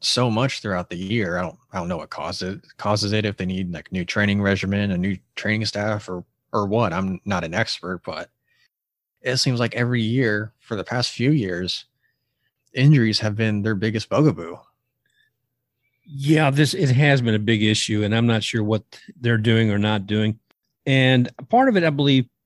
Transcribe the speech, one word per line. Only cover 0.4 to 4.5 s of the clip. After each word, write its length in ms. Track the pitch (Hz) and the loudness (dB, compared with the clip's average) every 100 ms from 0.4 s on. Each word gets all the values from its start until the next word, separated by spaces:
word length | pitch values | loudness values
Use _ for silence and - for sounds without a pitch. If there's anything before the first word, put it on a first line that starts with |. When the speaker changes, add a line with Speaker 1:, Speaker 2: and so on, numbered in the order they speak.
| 131 - | 0 -2
Speaker 1:
throughout 300 | 107 90 87 | -6 -6 -6
the 60 | 87 | -8
year. 420 | 95 117 90 90 | -4 -2 -2 -2
I 40 | |
don't, 160 | 80 - _ | -4 -8 _
I 60 | 98 | -8
don't 100 | 87 | -6
know 80 | 82 | -6
what 140 | - | -8
causes, 500 | - 80 92 92 101 - - | -10 -10 -8 -8 -10 -16 -8
causes 360 | 104 104 104 | -2 0 0
it, 120 | 107 | -2
if 120 | 104 - | -2 -4
they 80 | 92 | -6
need, 260 | 92 90 | -4 -6
like, 200 | 82 - | -8 -8
new 120 | 92 | -6
training 380 | 87 107 104 101 | -4 0 2 2
regimen, 480 | 98 | 0